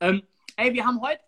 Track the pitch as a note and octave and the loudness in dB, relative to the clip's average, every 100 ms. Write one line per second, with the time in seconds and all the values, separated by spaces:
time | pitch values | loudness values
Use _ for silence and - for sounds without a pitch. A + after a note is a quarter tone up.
0 | F3 G3 - _ - - B3 A#3+ A3+ A#3+ | 0 0 -2 _ -16 -2 0 0 0 -2
1 | C4 D4+ | -4 -6